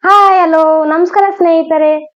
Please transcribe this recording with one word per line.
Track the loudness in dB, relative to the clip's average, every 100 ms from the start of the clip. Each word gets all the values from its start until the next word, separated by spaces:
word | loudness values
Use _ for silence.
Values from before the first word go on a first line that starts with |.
ಹಾಯ್, | 2 2 2 2
ಹಲೋ, | 0 0 0 0
ನಮಸ್ಕಾರ | -2 -2 -2 0 -2 0
ಸ್ನೇಹಿತರೆ. | 0 0 0 -2 0 -2 -6